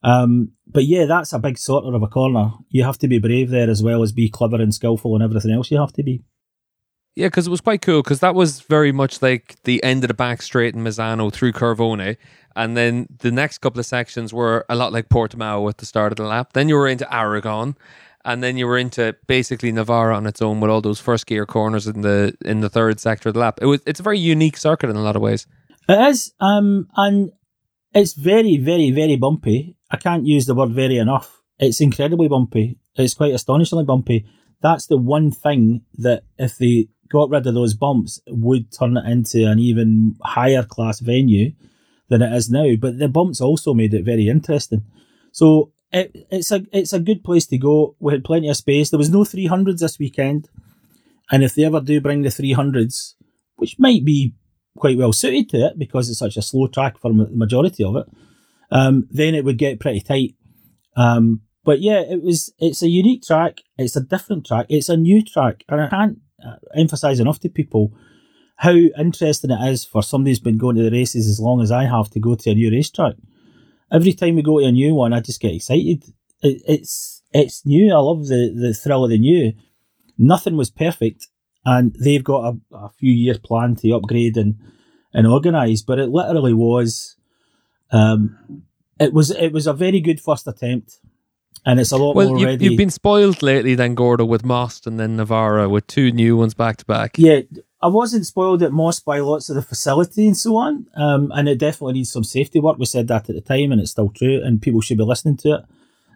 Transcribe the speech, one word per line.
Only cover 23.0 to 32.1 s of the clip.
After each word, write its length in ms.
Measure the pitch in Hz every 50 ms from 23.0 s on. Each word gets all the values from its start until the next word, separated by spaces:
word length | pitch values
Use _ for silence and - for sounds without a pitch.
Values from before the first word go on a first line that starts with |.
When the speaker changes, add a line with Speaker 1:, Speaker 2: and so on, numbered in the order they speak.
| - 117 110 104 - 113
Speaker 2:
of 60 | 104
the 60 | 113
lap. 180 | 120 113 107 -
It 60 | 113 135
was, 140 | 143 143 -
it's 140 | - 156 -
a 40 | 175
very 140 | 208 208 208
unique 400 | 170 165 160 156 160 156 143 -
circuit 320 | - 151 160 - - 123
in 60 | 107
a 80 | 104 107
lot 120 | 107 107
of 60 | 107
ways. 240 | 107 107 107 110 - _ _ _ _ _ _ _ _ -
Speaker 1:
It 120 | 180 202 240 285
is, 240 | 285 233 - - _ -
um, 480 | 196 196 202 208 202 202 202 196 180 - -
and 360 | - 196 202 202 202 202 180 - _ _ _ _ _ _ _ _ _ _ _ -
it's 200 | 208 202 - -
very, 440 | 147 139 175 196 226 226 214 170 143
very, 340 | 127 139 170 175 156 135
very 240 | 131 147 156 156 143
bumpy. 640 | 131 123 135 156 156 - 113 107 127 147 175 - _ _ -
I 60 | - -
can't 280 | - 185 175 170 120
use 200 | 147 151 147 127
the 100 | 127 127
word 160 | 120 135 117
very 260 | 117 131 131 131 131 120
enough. 440 | 110 113 135 131 - - _ _ _ _ _ -
It's 220 | 139 131 113 -
incredibly 460 | 156 143 113 - 139 147